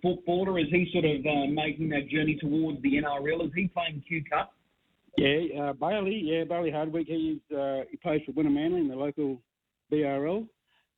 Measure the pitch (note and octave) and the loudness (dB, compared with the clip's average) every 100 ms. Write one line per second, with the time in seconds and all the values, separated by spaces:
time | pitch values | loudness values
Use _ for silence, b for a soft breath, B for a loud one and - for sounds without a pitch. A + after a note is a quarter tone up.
0 | F3+ E3+ - F3+ F#3+ F3+ D3 F3 F3 F3+ | -2 0 0 0 2 0 2 2 2 2
1 | D#3 C#3+ C#3 D3 C#3 D3+ D#3 D3+ D#3+ C#3+ | 2 2 0 0 2 0 -2 -2 -2 -2
2 | C#3+ D3+ D3+ D3 D3+ D#3 D#3+ C#3 C3+ C#3+ | -2 0 0 0 0 0 0 0 0 2
3 | D3 C#3 D3 E3 D#3+ E3 F#3+ F3 E3 D3+ | 2 0 0 0 -2 -2 -2 -2 -4 -6
4 | - D#3+ C#3+ D3+ - _ _ _ _ _ | -6 -6 -2 -2 -2 _ _ _ _ _
5 | _ - C#3 D3 E3+ D#3+ C#3+ C3+ D#3 G#3+ | _ 2 4 4 0 -2 -4 -2 -2 0
6 | F#3+ G#3+ D#3 E3 D#3+ F3 E3 D3+ D#3+ E3 | 0 -2 0 0 0 -2 -2 -2 -2 -2
7 | D3+ D#3+ D#3+ D3 - C#3+ C#3 C3+ B2 - | -2 -2 -2 -4 -6 -4 -2 -4 -6 -6
8 | - D3+ D3+ C3+ D#3 C#3+ D#3+ B3+ D3 C3 | -2 -2 0 0 2 2 2 2 0 0
9 | C#3+ C#3+ C#3 B2+ - _ _ _ _ D3+ | -2 -2 -2 -4 -10 _ _ _ _ 0
10 | C#3+ C#3 D3 G3 A3 _ _ _ _ | 2 0 0 -2 -6 _ _ _ _